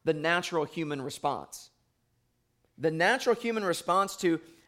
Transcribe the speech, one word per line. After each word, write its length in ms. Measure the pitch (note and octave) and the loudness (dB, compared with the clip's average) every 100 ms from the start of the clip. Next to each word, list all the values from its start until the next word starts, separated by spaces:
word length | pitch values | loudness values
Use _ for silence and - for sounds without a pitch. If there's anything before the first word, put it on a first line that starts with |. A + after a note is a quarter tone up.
| - | -2
the 80 | |
natural 500 | D3+ D#3 F3 F3 F3 | 0 2 0 0 -2
human 380 | D3 - D#3 C#3+ | -2 -4 -4 -4
response. 720 | C3 - D3+ A#2+ C#2+ - - _ _ _ _ _ _ _ _ _ _ - | -6 -4 -2 -2 -6 -16 -20 _ _ _ _ _ _ _ _ _ _ -2
The 140 | D#3 | -2
natural 440 | D#3+ F3+ B3 B3+ A#3 | 2 2 2 2 0
human 300 | A#3 A3+ G3 | 0 -2 0
response 500 | E3 - F3+ G3 - | -2 2 2 2 0
to 220 | F#3 E3 - - | 0 0 -2 -20